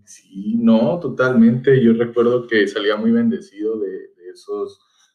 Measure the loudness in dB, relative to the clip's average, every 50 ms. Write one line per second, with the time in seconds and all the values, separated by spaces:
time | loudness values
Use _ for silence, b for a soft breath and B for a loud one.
0 | _ _ -20 -20 _ _ -16 -12 -8 -4 -4 0 2 2 2 2 2 0 -2 -4
1 | -6 -8 -4 -2 0 2 4 4 4 4 4 2 2 2 4 4 4 4 2 2
2 | 0 -2 0 0 0 2 0 -2 -2 0 0 0 0 0 -2 -4 -2 -2 -2 0
3 | 0 0 2 2 2 0 -2 -4 -8 -14 -12 -8 -6 -6 -4 -6 -6 -8 -10 -12
4 | -16 -18 _ _ -20 -20 -20 -20 -14 -10 -10 -10 -10 -10 -14 _ _ _ _ _
5 | _ _